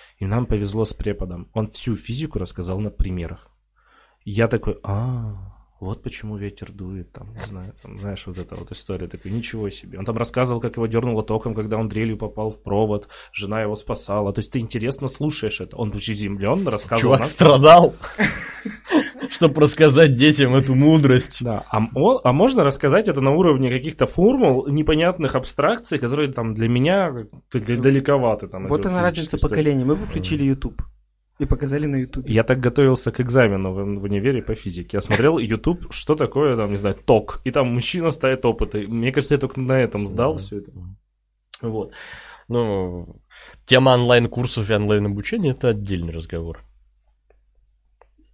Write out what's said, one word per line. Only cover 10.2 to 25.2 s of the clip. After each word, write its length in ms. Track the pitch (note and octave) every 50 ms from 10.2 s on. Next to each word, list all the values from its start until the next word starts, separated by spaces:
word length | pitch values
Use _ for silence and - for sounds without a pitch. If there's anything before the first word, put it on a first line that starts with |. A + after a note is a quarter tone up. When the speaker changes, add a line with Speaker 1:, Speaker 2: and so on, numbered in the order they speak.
| A#2 - - B2+ B2+ B2 A#2+ A#2
Speaker 1:
как 160 | A#2 A2+ -
его 100 | A#2+ A2+
дернуло 360 | A2+ A2+ A2+ A#2+ B2 A2+ G#2+ G#2+
током, 320 | - G#2+ A2 - A#2+ G#2+
когда 220 | A2 G#2+ G#2+ A2
он 120 | G#2+ A2+ G#2+
дрелью 280 | G2+ A2 A2+ A2+ A2
попал 340 | G#2 A2+ G#2 - A2 G#2+ A2
в 120 | G#2 - -
провод, 460 | - G2+ G#2 A2 G#2+ G#2 G#2 - - - - - - -
жена 280 | - G2 F#2+ G#2+ A2
его 160 | A2 G#2 G#2+
спасала. 560 | G#2 - - A#2 - - - G2+ G#2+ G#2 G2 G2
То 60 | A2
есть 120 | G#2 - -
ты 60 | C3
интересно 500 | A2+ - - A2+ G#2+ B2+ C3+ - C#3 C3
слушаешь 520 | - - D3 D3+ D3+ - A2 G#2+ - -
это. 160 | F#2 F2 -
Он 140 | - A2+ G#2
вообще 240 | G2+ G#2 - A2+ G#2+
изумлен, 520 | G2+ G#2+ G2 G2+ G2 G2 G#2 C#3+ F#3+ G3
рассказывал 340 | C#3 G#2+ G#2 - - A#2 A2+ A2
Speaker 2:
Чувак 180 | B2 C3+ C3
Speaker 1:
нам. 80 | B2 A#2+
Speaker 2:
страдал, 640 | - - E3 D3+ C#3+ C3+ C#3 D#3 E3+ F3 E3+ C#3+ - - - - -
<laughs> 1120 | - G#3+ - - - - - - - - G#3 - - - - F#4 D4 - - - - - -
чтоб 260 | - - E3+ D#3 C3+ D#3
рассказать 560 | D3+ C#3 - - D#3 D3+ B2+ D#3+ E3 D3 C3
детям 400 | A#2 C#3 D3+ D3+ C#3 C#3 B2 B2+
эту 200 | C3+ C3+ C3+ B2+
мудрость. 720 | C3 C#3+ D3+ D#3+ D#3 C#3 C3+ B2+ B2 - - - - B2
Speaker 1:
Да, 200 | A#2+ A2 G2+ - -
а 60 | - G#2+
м-, 120 | A2 A2+ A#2+
о-, 260 | C3 D3+ A3+ C4 B3+ -
а 80 | B2 B2+
можно 320 | D3 G3+ C4+ C4 A#3 D3+
рассказать 420 | C#3 C#3 - - C#3 C#3+ G3+ A3 G#3
это 120 | D3 C#3
на 120 | C3 C#3 C#3+
уровне 380 | E3+ F#3 E3+ C#3+ C3 C3 B2
каких-то 360 | B2 B2+ C3 D#3+ - - B2+
формул, 600 | - - E3 F3 A3+ C#4 C4 A#3+ D#3+ - C3 - -
непонятных 680 | - D#3 D3+ D#3+ D#3 D#3 E3 F3+ F3+ E3